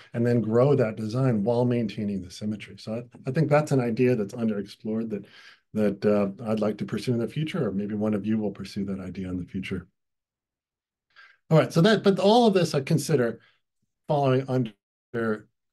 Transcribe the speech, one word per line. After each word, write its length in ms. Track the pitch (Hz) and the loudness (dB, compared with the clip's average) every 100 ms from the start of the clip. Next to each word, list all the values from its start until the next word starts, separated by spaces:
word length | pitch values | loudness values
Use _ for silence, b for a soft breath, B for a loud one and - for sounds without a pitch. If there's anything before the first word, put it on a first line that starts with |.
| B | B
and 100 | 117 | -2
then 160 | 120 120 | 2 2
grow 340 | 107 113 143 127 | 2 4 4 4
that 200 | 110 107 | 0 -2
design 460 | 110 127 131 110 | -6 0 0 2
while 220 | 110 120 | 0 2
maintaining 580 | 123 120 107 - 101 98 | 2 0 -2 -4 -6 -6
the 80 | 90 | -8
symmetry. 460 | - 107 104 - 101 | -10 -8 -8 -12 -16
So 160 | - | -10
I, 340 | 117 123 - 139 | -10 -10 -12 -4
I 40 | |
think 180 | 156 139 | 0 2
that's 220 | 147 151 | 2 2
an 80 | 131 | 0
idea 340 | 120 110 123 | 0 2 2
that's 200 | 113 98 | 2 -2
underexplored 760 | 123 110 101 101 - 107 110 110 | -2 -2 -2 -6 -10 -6 -6 -4
that, 160 | 101 - B B B _ | -8 -12 B B B _
that, 320 | 107 104 101 107 | -2 -2 0 2
uh, 440 | 104 98 - 107 | 2 0 -4 -4
I'd 100 | 110 | -2
like 180 | 107 104 | -2 -4
to 60 | |
pursue 280 | 101 107 127 | -6 -6 -2
in 60 | 113 | -2
the 100 | 110 | -2
future, 400 | 151 156 175 104 | -4 -4 -4 -4
or 40 | |
maybe 220 | 98 104 | -4 -4
one 200 | 104 107 | -2 -2
of 100 | 104 | -2
you 140 | 107 110 | 0 -2
will 140 | 104 | -2
pursue 320 | 98 95 104 98 | -6 -10 -6 -6
that 140 | 95 | -6
idea 280 | 92 92 90 | -8 -10 -6
in 100 | 90 | -6
the 80 | 87 | -6
future. 420 | 95 - 90 - _ _ _ _ _ _ _ _ _ _ _ _ b b b - | -8 -8 -10 -10 _ _ _ _ _ _ _ _ _ _ _ _ b b b 2
All 80 | 160 | 4
right, 140 | - | 4
so 100 | 165 | 4
that, 200 | 202 185 | 4 6
but 160 | 202 185 | 4 4
all 280 | 196 240 233 | 4 6 6
of 80 | |
this 200 | 185 170 | 4 0
I 60 | 143 | -2
consider 600 | 135 156 - 135 117 - b b _ _ _ _ - | 0 -2 2 0 0 -4 b b _ _ _ _ -4
falling 400 | 143 135 131 135 | 0 2 2 0
under 1000 | 131 110 - _ _ _ 117 113 107 - _ _ | -2 -2 -8 _ _ _ -6 -4 -4 -8 _ _